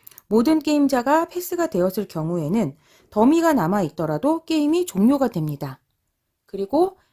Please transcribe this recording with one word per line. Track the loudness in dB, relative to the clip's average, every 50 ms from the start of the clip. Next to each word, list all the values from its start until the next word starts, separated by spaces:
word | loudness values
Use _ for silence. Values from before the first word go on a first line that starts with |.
| _ -20 -20 -20 -6 -2
모든 | 0 2 2 2 2 2
게임자가 | 0 0 0 2 2 2 0 0 0 2 2 2 0
패스가 | -2 -6 -8 -8 -6 -4 -4 -4
되었을 | -2 -2 0 -2 -2 -2 -4 -8
경우에는 | -8 -8 -6 -6 -4 -4 -4 -2 -2 -2 -2 -2 -2 -6 _ _ _ _ _ _ _
더미가 | 0 2 4 4 4 4 2 2 2
남아 | 2 0 0 0 0 -2
있더라도 | -2 -4 -4 -4 -4 -2 -2 0 0 -2 -2 -2
게임이 | -2 -2 0 0 2 2 0 0
종료가 | -2 0 2 2 4 4 2 0
됩니다. | -2 -2 -2 -4 -4 -6 -8 -10 -12 -14 -16 _ _ _ _ _ _ _ _ _ _ _ _ _
그리고 | _ -10 -10 -6 -2 0 0 0 0 -2 -6 _ _